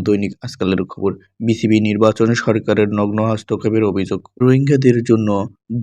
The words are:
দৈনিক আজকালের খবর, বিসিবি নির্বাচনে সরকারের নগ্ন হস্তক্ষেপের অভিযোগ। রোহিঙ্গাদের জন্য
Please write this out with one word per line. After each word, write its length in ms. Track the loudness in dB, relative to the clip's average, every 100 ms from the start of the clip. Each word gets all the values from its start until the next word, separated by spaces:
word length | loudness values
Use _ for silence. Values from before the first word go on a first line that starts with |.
দৈনিক 300 | 0 0 -2 -8
আজকালের 420 | -14 -6 -2 -2
খবর, 280 | -4 -4 -6 -6 _ -6
বিসিবি 400 | -4 -2 2 2
নির্বাচনে 540 | 2 4 2 4 0
সরকারের 540 | 0 0 -2 0 0 0
নগ্ন 300 | 0 -2 -2
হস্তক্ষেপের 600 | -2 -4 -4 -4 -2 0
অভিযোগ। 360 | 0 -2 -4 -6 -8 0
রোহিঙ্গাদের 560 | 2 4 2 2 2 2
জন্য 260 | 2 0 2 -2 -4 _ -10 -8